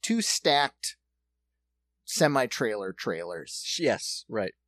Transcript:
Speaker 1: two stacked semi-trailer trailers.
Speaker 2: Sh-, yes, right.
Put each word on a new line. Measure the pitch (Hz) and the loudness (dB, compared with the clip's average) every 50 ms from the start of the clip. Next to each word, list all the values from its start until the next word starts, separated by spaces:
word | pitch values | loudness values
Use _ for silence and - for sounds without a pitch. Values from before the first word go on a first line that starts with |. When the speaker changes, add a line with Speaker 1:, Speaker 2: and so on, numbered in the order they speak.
Speaker 1:
two | - - 226 233 | -2 0 2 2
stacked | 208 - - - - 170 143 143 143 135 - _ - - - - _ _ _ _ _ _ _ _ _ _ _ _ _ _ _ _ _ _ _ _ _ | 2 2 0 2 4 4 4 4 4 2 -2 _ -10 -10 -10 -10 _ _ _ _ _ _ _ _ _ _ _ _ _ _ _ _ _ _ _ _ _
semi-trailer | - - - 165 147 143 139 127 117 - - 135 113 104 104 98 95 | -8 2 4 4 4 4 4 2 0 0 0 0 0 0 -2 -4 -6
trailers. | 92 - - - 87 82 87 87 87 82 69 - - - - | -8 -4 -4 -4 -4 -4 -4 -8 -8 -10 -10 -10 -12 -10 -6
Speaker 2:
Sh-, | - - - | -6 -4 0
yes, | 170 135 104 - - - - - - - | 2 2 2 2 -2 -6 -8 -8 -8 -6
right. | 113 110 95 92 - _ _ | -4 -2 -2 -2 -4 _ _